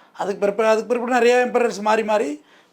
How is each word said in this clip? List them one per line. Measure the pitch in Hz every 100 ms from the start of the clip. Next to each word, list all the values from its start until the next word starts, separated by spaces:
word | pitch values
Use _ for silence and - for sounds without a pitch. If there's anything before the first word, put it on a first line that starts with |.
| _
அதுக்கு | - 180 185 196
பிற்ப-, | 202 220
அதுக்கு | 214 208
பிற்பாடு | 247 240
நிறைய | 247 240 247 233
எம்பரர்ஸ் | 240 233 190
மாறி | 214 226
மாறி | 214 214 277 294 _ _ _